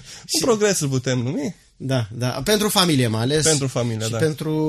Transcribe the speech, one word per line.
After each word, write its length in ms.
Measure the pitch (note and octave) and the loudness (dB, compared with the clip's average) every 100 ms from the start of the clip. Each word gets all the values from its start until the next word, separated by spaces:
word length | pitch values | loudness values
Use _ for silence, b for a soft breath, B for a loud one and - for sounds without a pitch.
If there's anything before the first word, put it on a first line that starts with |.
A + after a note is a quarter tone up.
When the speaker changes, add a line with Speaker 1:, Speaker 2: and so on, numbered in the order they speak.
| B B B | B B B
Speaker 1:
Și 140 | D#4 | -2
Speaker 2:
progres 380 | C4+ A3 G#3 F#3 | 2 2 2 0
îl 100 | D3 | 0
putem 300 | C3 C3 B2+ | -2 0 -2
numi. 360 | A#2+ G3 C4+ - b - | -2 -4 -6 -8 b -10
Speaker 1:
Da, 300 | C3+ C3 G#2 | -4 -2 -2
da. 180 | A#2+ B2 - | -4 -4 -4
Pentru 260 | C3+ G#3+ G#3+ | 0 2 2
familie 380 | G3+ F3+ C#3+ B2 | 2 4 4 4
mai 140 | A2 | 2
ales. 220 | A#2+ D#3 | 0 2
Speaker 2:
Pentru 240 | D3+ D3+ C3+ | 2 2 0
familie, 380 | C3 A#2+ A2 A2 | -2 -2 -2 -2
Speaker 1:
Și 60 | |
Speaker 2:
da. 60 | A2+ | 0
Speaker 1:
pentru, 360 | D#3 D#3 D#3 D#3 | 0 0 -2 0